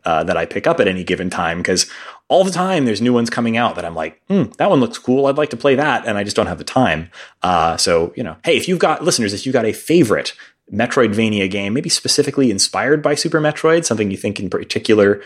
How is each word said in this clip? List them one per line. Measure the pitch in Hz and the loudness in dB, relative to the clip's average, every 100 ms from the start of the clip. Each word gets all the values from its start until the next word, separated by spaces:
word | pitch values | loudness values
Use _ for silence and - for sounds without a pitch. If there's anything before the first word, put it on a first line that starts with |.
| 85 | -2
uh, | 80 | 0
that | 82 85 | 0 -2
I | 85 | -2
pick | 101 156 | -2 -2
up | 165 | 2
at | 98 | 2
any | 92 | 0
given | 90 90 92 | -4 -4 -4
time, | - 85 85 | -4 -4 -4
'cause | 87 92 - - - - - | -2 -2 -2 -6 -20 -16 0
all | 165 | 2
the | 190 | 2
time | 170 185 185 127 | 0 -2 0 0
there's | 104 | 0
new | 120 | 2
ones | 120 117 | 2 0
coming | 123 117 113 | -2 -2 0
out | 117 - | -2 -2
that | 85 | -8
I'm | |
like, | 82 78 - - | -6 -8 -10 -2
"Hmm, | 196 117 - | 0 0 0
that | 175 | 2
one | 160 | 4
looks | 117 - | 2 -2
cool. | - 127 139 | 0 2 2
I'd | 143 | 0
like | 147 | -2
to | 117 | 0
play | 143 131 | 0 2
that," | 151 120 113 | 2 -2 -2
and | 104 | -4
I | |
just | 101 107 | -4 -2
don't | 98 | -2
have | 90 | -4
the | |
time. | 87 131 117 78 82 - - _ | -4 0 2 0 -4 -16 -20 _
Uh, | 90 87 82 80 | 0 2 2 0
so, | - 85 82 - | 0 2 0 -4
you | |
know, | 110 80 | -10 -6
hey, | 160 131 | 0 0
if | 139 | 0
you've | 180 | 0
got, | 180 151 | 0 0
listeners, | 160 139 107 | -2 0 -2
if | 101 131 | -4 -2
you've | |
got | 127 110 | -2 0
a | |
favorite | 101 - 170 120 80 - - - _ - | -4 0 4 4 2 -2 -10 -20 _ -10
Metroidvania | 101 120 - 110 104 113 104 95 | -4 0 2 2 2 0 0 -2
game, | 101 101 | -4 -4
maybe | 120 175 | -4 -2
specifically | - - - 143 139 131 | -4 -2 0 0 2 0
inspired | 98 - 95 120 156 | 2 -2 -2 0 0
by | 151 147 | 0 -2
Super | 165 156 | -2 0
Metroid, | 151 147 160 165 | 0 0 2 2
something | 165 110 104 | 2 -2 -2
you | 95 | -2
think | 110 101 | -6 -6
in | 95 | -6
particular, | 87 - - - 104 101 101 | -6 -4 -6 2 6 6 4